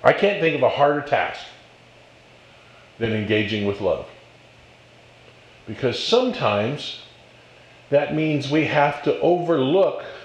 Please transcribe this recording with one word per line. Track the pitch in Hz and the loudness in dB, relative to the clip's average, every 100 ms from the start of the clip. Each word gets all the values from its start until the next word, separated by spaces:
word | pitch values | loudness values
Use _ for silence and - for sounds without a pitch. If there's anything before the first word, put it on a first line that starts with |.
I | - | 4
can't | - 196 156 | 4 2 2
think | 165 147 | -2 2
of | |
a | 123 | 0
harder | - 143 147 | 4 2 2
task | 139 117 85 - - - - - - - - - - - - - - - - - | 0 -2 -2 -8 -16 -20 -20 -20 -20 -20 -20 -20 -20 -20 -20 -20 -20 -20 -20 -6
than | 113 | -2
engaging | 107 104 107 101 107 101 | -2 0 0 0 -2 -2
with | 98 | -2
love. | 95 82 - - - - - - - - - - - - - - - - - | -2 -2 -6 -18 -20 -20 -20 -20 -20 -20 -20 -20 -20 -20 -20 -20 -20 -20 -16
Because | 107 127 - | -4 -4 -2
sometimes | - 233 262 - 117 104 110 143 - - - - - - - - - - - | 0 0 0 -2 -2 0 -2 -6 -10 -14 -20 -20 -20 -20 -20 -20 -20 -20 -2
that | 143 147 | 0 0
means | 151 156 147 131 | -2 0 -2 0
we | 151 147 | 0 2
have | 147 143 - | 2 2 0
to | - - | -2 2
overlook | 160 175 160 160 131 185 175 - - - | 2 2 2 0 2 4 2 0 -12 -16